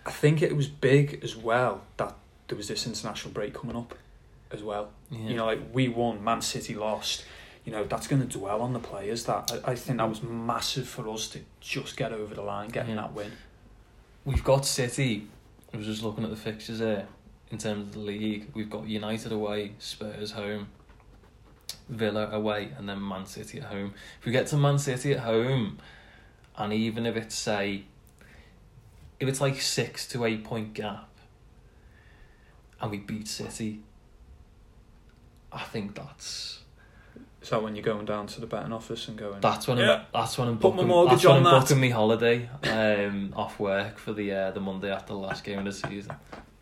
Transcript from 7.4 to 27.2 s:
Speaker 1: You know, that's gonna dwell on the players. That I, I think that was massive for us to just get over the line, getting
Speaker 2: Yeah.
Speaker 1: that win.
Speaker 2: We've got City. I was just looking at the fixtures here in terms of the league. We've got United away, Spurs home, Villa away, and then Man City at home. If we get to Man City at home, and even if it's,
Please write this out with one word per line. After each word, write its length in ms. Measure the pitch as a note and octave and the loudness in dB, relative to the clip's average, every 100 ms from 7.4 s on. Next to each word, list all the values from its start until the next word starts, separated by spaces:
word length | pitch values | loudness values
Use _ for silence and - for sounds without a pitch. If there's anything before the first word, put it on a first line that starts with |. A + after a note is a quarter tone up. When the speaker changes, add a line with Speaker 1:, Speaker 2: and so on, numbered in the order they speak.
| - - | -20 -16
Speaker 1:
You 80 | - | -10
know, 120 | G#2+ | -6
that's 220 | G2+ A2 - | -4 -4 2
gonna 200 | C#3 B2 | 2 2
dwell 340 | - F#2+ G#2+ | -4 -4 -2
on 140 | B2 | -2
the 40 | A#2+ | -4
players. 460 | - G2+ G2+ A#2 | -6 -8 -4 -4
That 260 | A#2+ G#2+ - A#2 - | -2 -2 -2 -4 -4
I, 60 | |
I 20 | |
think 220 | B2 - A2+ | -4 -2 0
that 120 | A2+ | 0
was 140 | A2 | -2
massive 640 | A#2 A#2 A#2 A#2 - C3+ B2 | -6 -4 -2 -2 -2 -4 -6
for 220 | - A2 | -8 -8
us 200 | A2 - | -6 -8
to 120 | - - - | -10 -18 -18
just 360 | - C3+ - - | -8 -6 -6 -4
get 160 | A2+ | -4
over 220 | A2 G#2+ | -4 -8
the 80 | G#2 | -6
line, 260 | G2+ G2+ G#2 | -6 -6 -6
getting 260 | A#2+ A2+ A2 | -6 -4 -4
Speaker 2:
Yeah. 60 | |
Speaker 1:
that 120 | G#2+ | -6
win. 180 | G#2+ G#2 - - - - - - - - - C#3 | -8 -10 -12 -20 -20 -20 -20 -20 -20 -20 -10 -2
Speaker 2:
We've 180 | B2 | 0
got 220 | - C3+ C#3 | 4 4 4
City. 600 | - A#2+ - C3 G#2 - - - - - | 0 0 0 0 0 -4 -18 -20 -20 -12
I 40 | A2 | -8
was 80 | G#2 | -6
just 160 | G#2+ | -4
looking 220 | A2 A2 | -4 -4
at 60 | A2 | -4
the 60 | A2 | -4
fixtures 420 | A2+ G#2+ - A2 | -8 -8 -8 -2
here 280 | A2 G2+ - - - - - | 0 0 -4 -14 -20 -20 -14
in 80 | G#2+ | -6
terms 300 | A2 G#2 G2+ | -4 -4 -6
of 40 | |
the 40 | G#2+ | -8
league. 480 | G#2 G#2 G#2+ G#2 - | -6 -2 -2 -4 -6
We've 160 | A2 G#2+ | -8 -6
got 160 | G#2+ G#2+ | -8 -6
United 460 | G#2+ G#2+ A2 A2+ | -4 -4 -4 -4
away, 400 | A2 G#2 G#2 G2+ - | -2 0 -2 -4 -8
Spurs 540 | - - G#2+ G#2 G#2 | -12 -10 -10 -8 -8
home, 360 | G#2+ G2+ G#2 G2+ - - - - - - - - - - - - | -6 -6 -6 -8 -14 -20 -20 -20 -20 -20 -20 -20 -20 -16 -16 -12
Villa 400 | A2+ G#2+ G#2+ G#2 | -2 0 0 -2
away, 420 | G#2+ G#2+ G#2 G2 - | 0 0 -2 -4 -8
and 120 | G2+ | -8
then 180 | G2 G2+ | -6 -6
Man 200 | F#2+ F#2+ | -6 -8
City 320 | - G#2+ - | -12 -12 -12
at 60 | |
home. 280 | G#2 G2+ G2+ - - - | -10 -6 -8 -10 -18 -8
If 60 | B2 | 0
we 60 | |
get 140 | C3 - | 2 4
to 80 | D3 | 4
Man 220 | C#3+ C#3 | 6 4
City 340 | C#3+ B2+ D3 | 2 -2 0
at 60 | C3+ | 0
home, 580 | A#2 A2+ B2 C3+ G#2 - - - - - - - - - | 4 2 4 2 0 -4 -16 -20 -20 -20 -20 -20 -18 -6
and 160 | G#2 | -2
even 340 | A2 A2+ A2+ A#2 | 2 0 0 -2
if 100 | |
it's, 180 | A2 | -2